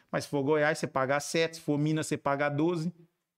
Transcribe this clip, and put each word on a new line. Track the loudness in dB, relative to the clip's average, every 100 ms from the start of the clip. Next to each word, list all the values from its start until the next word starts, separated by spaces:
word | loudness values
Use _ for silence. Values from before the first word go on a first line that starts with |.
| _
Mas | -6 -2
se |
for | -2
Goiás, | 2 2 2 0
você | -2
paga | -2 0 0
a |
sete, | 0 0 0 -2
se |
for | -2 0
Minas, | 2 0 -2
você | -2
paga | -2 0 0
a |
doze. | 0 0 0 -4 -8 -18 _ _